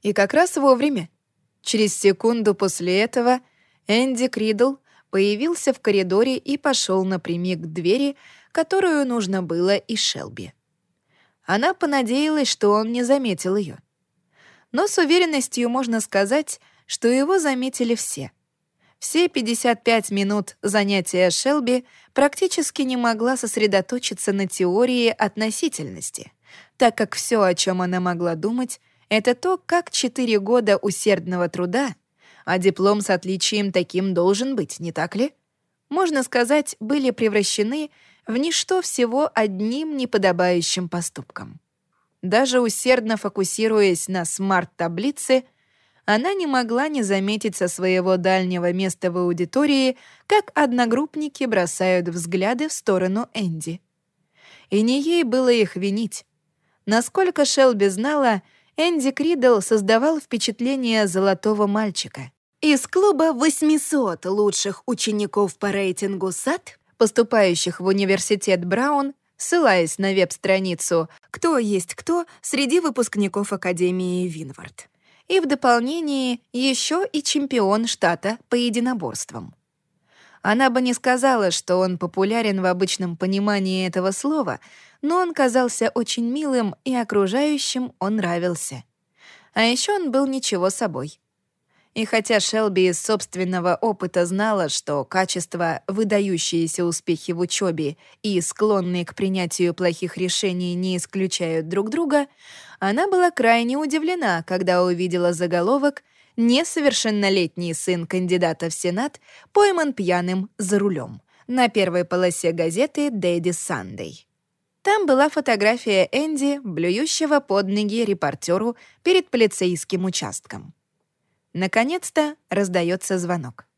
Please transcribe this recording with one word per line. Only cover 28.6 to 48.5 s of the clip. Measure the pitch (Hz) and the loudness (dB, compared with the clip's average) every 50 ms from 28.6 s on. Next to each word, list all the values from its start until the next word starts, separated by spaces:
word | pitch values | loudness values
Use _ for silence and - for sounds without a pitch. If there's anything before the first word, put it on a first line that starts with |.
| 254 240 - - _ _ _ _ _ _ | -4 -6 -8 -14 _ _ _ _ _ _
это | 208 220 208 247 240 | -2 0 2 2 0
то, | 247 - 359 381 359 | 0 0 -2 -2 -2
как | _ - 339 349 349 - | _ 0 0 0 0 -2
четыре | - - - 247 - - 254 233 220 208 | -4 -4 -4 -2 -2 -2 0 2 2 0
года | 196 202 240 247 226 208 202 | 2 2 2 2 4 4 2
усердного | - - 202 185 - - 214 196 175 170 175 180 180 180 170 | 2 2 -4 -4 0 2 2 2 2 0 -4 -2 -2 -2 -2
труда, | - 175 180 180 175 247 285 254 170 _ _ _ _ _ _ _ - - _ | -2 -4 -4 -2 -2 -2 -2 -2 -6 _ _ _ _ _ _ _ -20 -14 _
а | - 180 185 | -2 -2 2
диплом | 180 196 190 - 185 202 208 208 | 2 0 2 2 2 2 2 2
с | 196 - | 0 0
отличием | 190 175 175 180 190 180 - - 214 208 202 196 | -2 -2 0 -4 -4 -2 -2 -2 -2 -2 -2 0
таким | 180 185 175 _ - 180 190 196 185 | 0 -2 -2 _ -4 -2 -2 0 0
должен | 170 175 185 202 196 254 269 269 | 2 4 2 2 2 0 -4 -2
быть, | 220 165 - - - | -4 -4 -6 -8 -10
не | 170 170 | -10 -8
так | 160 160 160 170 - | -4 -4 -6 -4 -2
ли? | 196 247 302 _ _ _ _ _ _ _ _ _ _ _ _ | -4 -4 -4 _ _ _ _ _ _ _ _ _ _ _ _
Можно | 285 339 381 349 302 269 | -2 0 0 0 0 -2
сказать, | 254 - - 247 240 233 285 302 285 - - _ | -2 0 0 0 2 4 2 2 2 -2 -8 _
были | 220 214 277 294 269 254 | -6 -4 -2 0 0 -2
превращены | 240 - 233 214 202 214 202 - - - 208 220 262 311 302 294 _ _ _ _ _ _ _ | -2 0 -2 0 2 2 0 0 0 -2 -2 -2 -2 -4 -6 -8 _ _ _ _ _ _ _
в | - 220 | -6 -4
ничто | 247 285 339 330 - - - 381 370 | -2 -2 0 -2 -4 -2 0 0 0
всего | 349 - - - 247 233 233 269 302 - _ | 0 -2 -2 0 0 0 2 0 0 0 _
одним | 226 214 214 190 185 208 220 240 285 320 311 302 | 0 0 0 0 -2 -4 -2 -2 -4 -4 -6 -4
неподобающим | 277 254 240 _ 208 190 190 180 175 180 180 180 175 165 - - 185 180 165 | -6 -6 -4 _ 0 2 2 2 2 2 2 2 0 0 -2 -4 -4 -4 -6
поступком. | - 175 170 - _ - 135 _ - - - - - 156 _ _ _ _ _ _ _ _ _ _ _ _ | -6 -6 -6 -8 _ -12 -18 _ -16 -16 -16 -16 -18 -20 _ _ _ _ _ _ _ _ _ _ _ _
Даже | - 185 190 226 269 262 254 247 | -4 2 2 2 4 4 2 2
усердно | 240 226 190 - - 254 254 247 220 220 226 | 2 2 -2 -2 2 2 2 2 2 -2 -4
фокусируясь | 208 - 202 - 202 190 180 - - 220 220 220 214 202 196 175 165 - | -2 -4 -6 -2 -2 -4 -2 -2 -2 0 2 4 4 4 4 2 0 -2
на | - 185 185 170 | -4 -4 -4 -4
смарт-таблице, | 165 - - 190 196 190 180 175 - _ - 175 170 170 165 214 277 285 - - - 262 262 254 _ _ _ _ _ _ _ _ _ _ _ _ | -4 -4 -4 0 2 2 0 0 -2 _ -4 -4 -4 -2 -2 -2 -4 -4 -4 0 2 2 2 2 _ _ _ _ _ _ _ _ _ _ _ _
она | - 208 220 262 359 | 0 0 2 2 0
не | 403 392 349 | -2 0 -2
могла | 302 269 254 247 220 233 240 277 | 0 0 0 0 0 0 -2 -2
не | 311 302 277 | 0 -2 -2
заметить | 220 190 196 196 196 202 214 214 - 220 180 | 0 0 0 0 0 0 -2 -2 -2 -4 -2
со | - 190 | -2 -4
своего | 180 - - 180 185 185 185 180 190 185 | -4 -2 -2 0 2 2 2 2 2 0
дальнего | 180 175 185 190 185 185 180 | 2 2 2 2 2 2 0